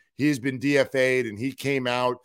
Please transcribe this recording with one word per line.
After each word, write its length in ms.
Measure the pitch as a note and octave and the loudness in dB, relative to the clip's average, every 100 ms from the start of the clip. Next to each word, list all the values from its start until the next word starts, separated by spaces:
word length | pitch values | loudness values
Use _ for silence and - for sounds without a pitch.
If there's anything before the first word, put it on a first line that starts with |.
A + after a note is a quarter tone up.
| _ - | _ -2
he's 240 | C#3+ C#3+ | 0 0
been 180 | B2+ C3 | -2 -2
D 200 | C#3+ C#3+ | 2 2
F 180 | C3 C3+ | 2 2
A'd, 300 | B2+ B2+ A#2 | 2 2 -2
and 120 | G2+ | -4
he 140 | C3 | -6
came 340 | C3+ C3+ C#3 B2+ | -6 -4 -2 -2
out 340 | B2 B2 B2 | 0 0 -2